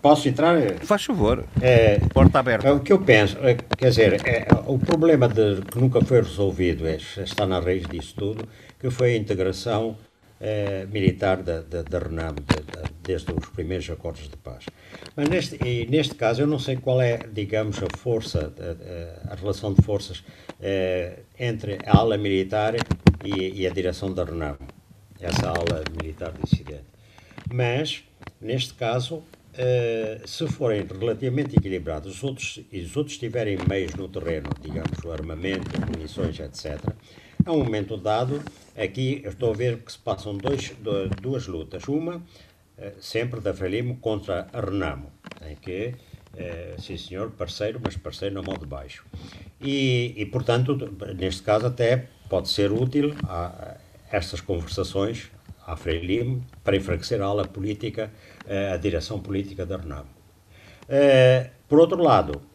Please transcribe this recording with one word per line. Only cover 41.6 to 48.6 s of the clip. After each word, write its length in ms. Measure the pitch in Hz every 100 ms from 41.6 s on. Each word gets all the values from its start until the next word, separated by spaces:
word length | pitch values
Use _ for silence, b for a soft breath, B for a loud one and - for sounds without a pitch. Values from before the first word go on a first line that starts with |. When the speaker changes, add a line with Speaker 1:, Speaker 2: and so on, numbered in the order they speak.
| 78 92 -
Speaker 1:
Uma, 340 | 147 165 175 175 b b b _ -
eh, 160 | 101 98
sempre 400 | - 113 123 117
da 140 | 98
Frelimo 420 | 90 92 104 123 120
contra 500 | 113 104 104 90 -
a 80 | 117
Renamo, 500 | 95 98 82 67 73 - - - 78
em 80 | 76
que, 400 | - 92 117 123 b b b 87
eh, 400 | 87 85 87 85
sim 200 | - 87
senhor, 340 | - 92 92
parceiro, 480 | - 87 - 104 120
mas 120 | - -
parceiro 400 | - - 98 98
na 60 |
mão 160 | 92
de 80 | 95